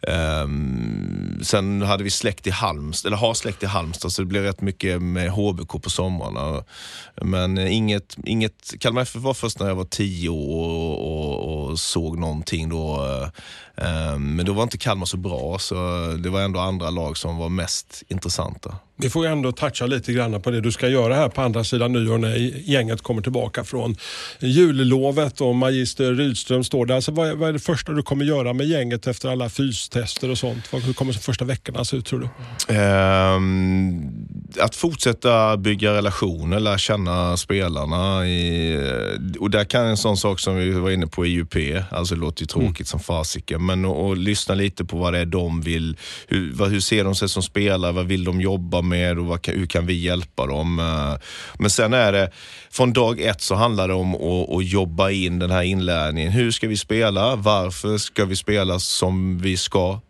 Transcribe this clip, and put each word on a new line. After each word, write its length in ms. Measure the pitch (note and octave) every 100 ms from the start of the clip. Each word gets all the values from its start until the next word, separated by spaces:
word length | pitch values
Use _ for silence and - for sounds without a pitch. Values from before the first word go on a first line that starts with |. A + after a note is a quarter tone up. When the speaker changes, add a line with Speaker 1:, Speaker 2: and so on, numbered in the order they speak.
| -
Speaker 1:
ehm, 1300 | E2 D#2+ D#2 C#2+ D2 C#2+ B1+ A1+ G#1 G1+ G1+ G1+ G1+
sen 380 | - G#2 G2 G2+
hade 220 | G2+ G2+
vi 60 | G2
släkt 380 | - A2+ G2 -
i 20 |
Halmstad, 600 | F#2 A2 D2+ D2 D#2 G2+
eller 80 | G#2
har 160 | A2+
släkt 300 | A2+ - F#2+
i 20 | G2
Halmstad, 460 | F#2+ E2 E2 F2+
så 100 | F2+
det 40 | F#2
blev 180 | G2+
rätt 180 | G2 F#2+
mycket 400 | G2 F#2+ F#2+ F2+
med 280 | F2+ F2+ F2+
H 240 | G2 G2+
B 100 | F2 D#2
K 120 | E2
på 100 | -
somrarna. 760 | - F#2 F2 G#1+ G#1 D2 D2 - - - - - -
Men, 360 | - F#2+ F2+ F#2+
eh, 180 | F#2 A2
inget, 420 | G#2+ G2+ - - -
inget, 480 | A2+ A2+ _ - G2+
Kalmar 220 | B2 A#2
F 100 | B2+ A#2
F 60 |
var 120 | C3
först 260 | C3 A#2 -
när 80 | G2
jag 80 | F#2
var 100 | F#2
tio 440 | - G2+ F2+ E2+
år 680 | D#2+ C#2+ D#2+ E2 E2 E2 D2+
och, 480 | C#2 D#2 D2+ B1 G1+
och, 220 | D2+ C#2
och 100 | D#2+
såg 400 | - F2 D#2+ E2
någonting 500 | E2 D2+ D#2 E2 D#2+
då, 360 | E2 D#2 D2 C2+
eh, 240 | C2+ D2 - - - - - F2
ehm, 480 | D#2+ D#2 C#2+ C#2+ D#2+
men 100 | F2+
då 80 |
var 100 | G2+
inte 140 | A#2+ G#2
Kalmar 280 | A#2 G2 F2+
så 120 | F2+
bra, 420 | F#2 C#2+ C#2+ F#2+
så 160 | - F#2 F2+ F2 E2+ E2
det 100 | F2
var 120 | F#2+
ändå 180 | G2 F2+
andra 300 | F#2 F#2+ E2
lag 280 | F2 D2+ D2+
som 200 | - E2+
var 120 | E2
mest 540 | F#2 E2+ - - - -
intressanta. 680 | F#2 E2+ - - - - F#2 _ -
Speaker 2:
Vi 120 | C3
får 160 | E3 E3
ju 60 |
ändå 200 | D3+ B2+
toucha 340 | B2 D3 - B2
lite 280 | C3 A2+
grann 280 | A#2+ A#2 G#2+
på 100 | B2
det 100 | A#2
du 100 | A2
ska 180 | G#2+ B2+
göra 260 | C3 A#2 C3+
här 140 | C#3+
på 120 | -
andra 220 | C3 A2+
sidan 300 | A2+ B2 A#2+
nyår 240 | B2 A2+ A2+
när 180 | A2+ A2+ B2 C3 D#3
gänget 320 | C#3 A2+ A2+
kommer 200 | - A#2
tillbaka 420 | G#2+ B2 A#2 B2+
från 320 | A2+ B2+ A#2 G2+ - - - -
jullovet 1040 | B2+ C3+ F3+ C3+ B2+ C3 C3+ C#3+ D3 -
och 140 | C3 B2
magister 580 | C3 C3 B2 - B2+
Rydström 500 | B2+ C#3+ A#2+ - B2+
står 220 | B2 C3+ A#2+
där. 100 | C3
Alltså, 160 | B2+
vad 180 | D3+ D#3+
är, 60 | D3+
vad 140 | D#3+
är 40 |
det 60 | D3+
första 320 | - D#3+ -
du 120 | D3+
kommer 220 | - C#3 C#3+
göra 280 | D3 A#2+
med 140 | B2 C#3+
gänget 400 | D#3+ A#2+ A#2 C3
efter 220 | A#2+ C3
alla 200 | B2+ A#2+
fystester 800 | - C#3 A2+ - A#2+ A#2+ - B2+
och 80 | B2
sånt? 360 | B2+ A#2 -
Vad, 80 | C3
hur 120 | B2+
kommer 200 | B2+ C3+
första 320 | G#2+ - A2 B2
veckorna 400 | C3 - B2 A#2+
se 120 | C3
ut, 80 | -
tror 140 | B2+ B2 - A#2+ - -
du? 80 | G#2+
Speaker 1:
Ehm, 1300 | G2+ G2 F#2+ F#2+ F#2+ F#2+ F#2+ F#2 F#2 F#2 F#2+ F2 C#2+ A1 G#1+ - - -
att 160 | G#2+ -
fortsätta 840 | E3+ D3+ B2+ A2+ B2 A2+ A2 G#2+
bygga 360 | G#2+ G2+ G#2
relationer, 680 | G#2 G2+ - G2 E2 D#2 G2
lära 180 | G#2+ F#2+
känna 600 | - G#2 F2+ F2+ F2 F2
spelarna 880 | - G2 F#2 D2 D2 F2 F#2+ F#2+ F2+
i, 500 | F2+ F2 E2+ E2 D#2 C2+ B1 G1+ G1+ F2+ G2+
och 100 | G2+
där 140 | G#2
kan 220 | G2+ B2 A#2
en 120 | G#2+
sån 200 | A2+ G2
sak 220 | G#2+ F#2+
som 160 | - F#2+
vi 160 | F#2
var 200 | F#2 F#2
inne 160 | F#2+ E2
på 180 | - F2
i 80 |
U 120 | F2 E2
P, 380 | - D2 E2 F#2
alltså 240 | - F2 E2+
det 60 |
låter 200 | E2 D#2+
ju 60 | D2+
tråkigt 180 | E2 D#2
Speaker 2:
Mm. 200 | E2 -
Speaker 1:
som 140 | D#2+
fasiken, 680 | - E2+ D#2 - - D#2+ F2+
men 200 | F#2 F#2+
att, 120 | D2+
att 200 | G2 F#2+
lyssna 380 | G2 G2+ - G2
lite 300 | G2 - F2
på 120 | E2+
vad 160 | F2+
det 60 | F2
är 60 | E2+
de 360 | F2+ F2 E2
vill, 360 | D#2+ E2 D#2+ D#2 - - -
hur, 260 | F#2+ E2+
vad, 160 | B1+ G2+
hur 100 | G2+
ser 240 | F#2+ A2
de 120 | F#2+ G2
sig 140 | G2
som 140 | -
spelare, 480 | F2+ G#2 G2+ F#2 F2
vad 140 | F2+ F2+
vill 180 | F#2+
de 180 | F2+ F2+
jobba 400 | F#2+ F#2+ F2 F2+ F2
med 340 | F2 F2+ E2+
och 60 | F2
vad 160 | E2+
kan, 140 | - F2+
hur 100 | F2+
kan 200 | F2 E2+
vi 80 |
hjälpa 520 | F2 F2 F2+ - - C2
dem? 320 | C#2+ E2 E2+
Eh, 420 | E2 D#2 C#2+ C#2+ - - - -
men 100 | G#2
sen 240 | - A2
är 180 | B2+ A2
det, 200 | G2 F#2+ - - - -
från 220 | - B2+
dag 280 | A#2+ A2+ A#2
ett 200 | F#2+ G2
så 140 | - F#2+
handlar 320 | A#2 G#2 F#2
det 60 |
om 220 | F#2 F#2 F2+
att, 400 | D#2+ F2+ - F2
att 100 | F2+
jobba 460 | G2 F2+ D#2+ G2
in 280 | G2 F2+ F2
den 120 | F2+
här 120 | F#2
inlärningen. 680 | F2+ F#2+ F#2 E2+ D#2 D#2 D#2+
Hur 200 | A2 A#2+
ska 160 | A2+ A2+
vi 100 | G#2
spela? 580 | - A2 A2+ G2 A2+ B2
Varför 600 | G2+ G#2 F#2 F#2 G#2 G#2+
ska 280 | - - G2
vi 100 | F#2+
spela 440 | - G#2 F#2+ F2+
som 600 | - - F#2 F#2 F#2 F2+
vi 180 | F#2+ F2+
ska 420 | - G2 F2+ G2